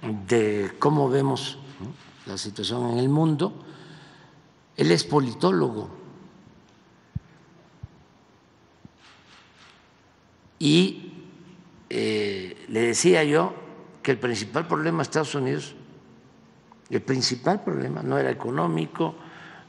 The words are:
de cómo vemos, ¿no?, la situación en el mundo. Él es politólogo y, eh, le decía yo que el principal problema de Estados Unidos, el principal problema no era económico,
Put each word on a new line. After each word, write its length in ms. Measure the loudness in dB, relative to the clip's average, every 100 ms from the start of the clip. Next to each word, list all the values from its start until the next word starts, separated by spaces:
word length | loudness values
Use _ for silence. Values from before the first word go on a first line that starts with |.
| -8 -4 2
de 480 | 4 4 2 -2 2
cómo 300 | 4 4 4
vemos, 500 | 4 2 0 -4 -10 -16 -14
¿no?, 500 | -14 -14 -20 -18 -12
la 60 | -10
situación 540 | -8 -6 -4 -2 -2
en 80 | 2
el 100 | 2
mundo. 560 | 4 2 2 -2 -4 -16 -20 -20 -20 -20 -20 -20 -20 _ _ _ 2
Él 160 | 4
es 120 | 4
politólogo 840 | 4 2 2 2 2 2 0 -2 -8 -12 -18 -20 -20 -20 -20 -20 _ _ _ _ _ -12 -12 -20 -20 -20 -20 _ -20 -20 _ _ _ _ _ _ _ _ -20 _ -20 -20 -20 -20 -20 -20 -20 -20 _ _ _ _ _ _ -20 -2
y, 560 | 4 6 4 0 -14 -18 -20 -20 -20 -20 -20 -20 -8
eh, 800 | -4 -2 0 -2 -4 -10 -14 -6
le 120 | 0
decía 440 | 2 4 6 6
yo 300 | 6 4 2 -4 -14 -18 -20 -6
que 80 | -2
el 80 | 0
principal 500 | 0 -2 -2 -4 -2
problema 300 | 0 0 0
de 40 |
Estados 300 | 0 -2 -2
Unidos, 400 | -2 -2 -4 -6 -16 -20 -20 -20 -20 -20 -20 -20 -20 -20 -20 -6
el 100 | -4
principal 640 | -2 -2 -2 -2 0 -2
problema 380 | -2 -4 -4 -4
no 160 | -2 0
era 120 | 0
económico, 840 | -2 -4 -2 -2 -2 -4 -4 -4 -6 -16 -20 -20 -20